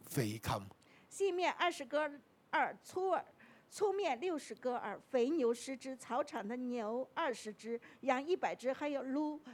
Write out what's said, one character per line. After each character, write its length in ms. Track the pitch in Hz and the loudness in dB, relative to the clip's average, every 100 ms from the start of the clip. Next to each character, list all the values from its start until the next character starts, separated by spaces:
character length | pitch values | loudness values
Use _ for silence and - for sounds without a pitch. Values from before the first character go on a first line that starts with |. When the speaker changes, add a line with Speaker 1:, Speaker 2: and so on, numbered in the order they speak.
| - | -4
Speaker 1:
肥 320 | - 110 107 | 0 0 -2
禽。 100 | - 113 98 - - - - | -2 -2 -4 -14 -20 -20 -18
Speaker 2:
細 220 | - 392 | 0 2
麵 180 | 359 339 - | 4 2 2
二 120 | 349 | 2
十 140 | 339 | 0
個 260 | 254 294 302 285 - _ _ | -2 0 0 -4 -16 _ _
耳， 240 | 311 247 135 | 2 2 0
粗 280 | - - 381 | -6 -2 2
耳， 140 | 349 - - - - - | 2 0 -12 -20 -20 -16
粗 220 | - 415 | 0 2
麵 260 | 392 370 240 | 2 0 0
六 200 | 359 311 | 0 -2
十 160 | - | -4
個 200 | 220 254 247 | -6 -4 -2
耳， 220 | 220 196 - | -4 -8 -2
肥 180 | 262 240 | 2 4
牛 240 | 330 240 | 4 4
十 240 | 240 - 262 | 2 -2 -8
只， 180 | 269 262 | -8 -10
草 280 | - 240 | -2 -2
場 220 | 294 285 202 | 0 -4 -4
的 80 | 247 | -4
牛 500 | 247 240 214 240 262 | -2 -2 -2 -2 -4
二 180 | - 320 | -2 -2
十 200 | 226 214 | -2 -6
只， 260 | 208 220 233 - - | -10 -6 -6 -8 -4
羊 260 | 254 254 285 | 2 2 2
一 80 | |
百 200 | 370 208 | 2 2
只， 180 | 175 247 | 0 -2
還 180 | 262 294 | -2 -2
有 120 | 277 | -2
鹿、 360 | 254 269 302 302 - | 0 0 0 -2 -10